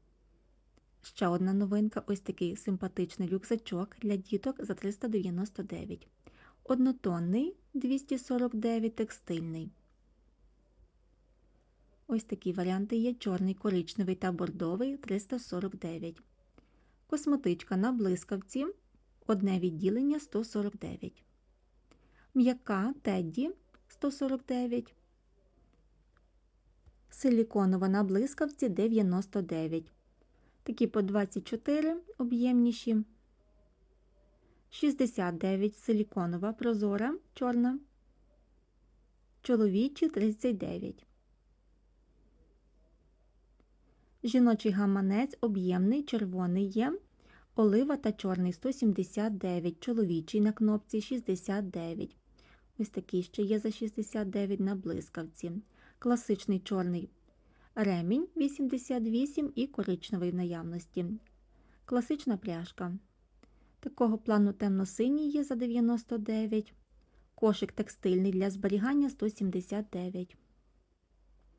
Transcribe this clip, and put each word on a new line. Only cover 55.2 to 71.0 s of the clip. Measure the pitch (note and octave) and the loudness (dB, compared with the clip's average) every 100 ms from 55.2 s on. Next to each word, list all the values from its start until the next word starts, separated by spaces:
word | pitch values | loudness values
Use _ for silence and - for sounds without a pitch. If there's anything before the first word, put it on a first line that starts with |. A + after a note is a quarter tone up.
| D#3+ - E3+ F3+ - _ - _ | -10 -10 -8 -8 -12 _ -20 _
Класичний | A#3+ A#3+ - G3 - F#3+ | 0 0 2 -2 0 -2
чорний | - F#3+ F3+ F3 - _ _ _ _ _ - - | 0 -2 0 -2 -6 _ _ _ _ _ -12 -2
ремінь, | G#3 F3 E3+ B3+ F#4 E4 | 0 2 2 0 0 -2
вісімдесят | C#4 C#4+ C4 B3 - B3 | -2 0 -2 -2 -2 -2
вісім, | A3 A3+ C#4+ D#4 C#4+ - | 0 0 0 -2 -4 -2
і | C#4 | -4
коричневий | - G3 F3+ - F#3 F3 | -2 -2 -2 -2 -2 -2
в | F3+ | -2
наявності. | F3 E3+ E3+ E3+ - F#3 F3 A3 - _ _ _ _ - - | -2 -4 -6 -8 -8 -6 -4 -6 -12 _ _ _ _ -20 -2
Класична | B3 A#3+ D4 C4+ G3 | -2 0 -2 0 -2
пряжка. | G3 E3 F3 - F3+ F#3+ _ _ _ _ _ _ _ _ | -2 -6 -8 -8 -8 -8 _ _ _ _ _ _ _ _
Такого | - - A#3 A3 | -10 0 2 2
плану | - G#3 G3+ | 4 6 4
темно-синій | G3 G3+ F#3+ F#3+ - B3 D4 D4 | 4 0 2 0 0 2 2 2
є | D4 | 0
за | C#4+ A#3+ | 0 -2
дев'яносто | B3 A#3+ A#3 A#3 - A#3 | 0 2 4 2 -2 -4
дев'ять. | G#3 A3 G#3+ G#3+ G#3 - _ _ _ _ _ - | -2 -2 0 0 -2 -12 _ _ _ _ _ 2
Кошик | A3 G3+ F#3+ | 2 4 -2
текстильний | - G#3+ - F#3+ F#3 F#3+ | -4 -6 -2 2 4 4
для | F#3 G3 | 2 0
зберігання, | G3 G3 G3+ A#3+ C#4+ C#4 | 0 0 2 2 4 2
сто | - G#3+ | 0 -4
сімдесят | - G3 F3+ F3+ G3+ G#3 | 0 0 0 -2 -4 -4
дев'ять. | F3+ F3+ F#3 F3+ - _ _ _ _ _ _ | -6 -6 -6 -8 -12 _ _ _ _ _ _